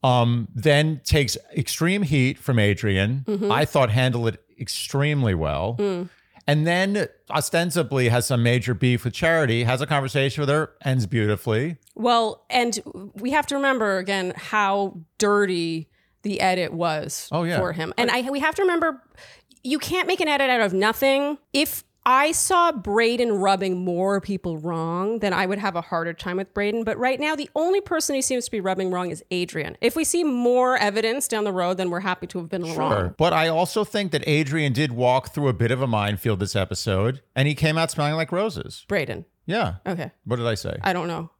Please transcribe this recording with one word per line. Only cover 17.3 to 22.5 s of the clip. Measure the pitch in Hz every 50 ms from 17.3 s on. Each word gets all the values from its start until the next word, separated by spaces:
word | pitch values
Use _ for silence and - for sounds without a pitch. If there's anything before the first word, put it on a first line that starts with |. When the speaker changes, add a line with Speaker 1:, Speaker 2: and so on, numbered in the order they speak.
Speaker 1:
Oh, | - 165 175
yeah. | 165 175
Speaker 2:
for | 135 - 180 160
him. | 175 165 160 -
And | - 240 240
I, | - 247 247 262
we | 277 285
have | 277 311 311
to | 311
remember, | 403 370 349 339 320 320 285 254 _ _ _ - - - - - _ _ - _ _
you | 254 277 302
can't | - - 339 370 349
make | - 370 359
an | 359
edit | 302 294 277 269 262
out | 254 240
of | 220 196
nothing. | 175 190 202 214 226 - 269 269 269 269 285 285 294 - _ _
If | - 277 302 - - - - _ _ _ _
I | 254 254 269 285 311 330
saw | - - -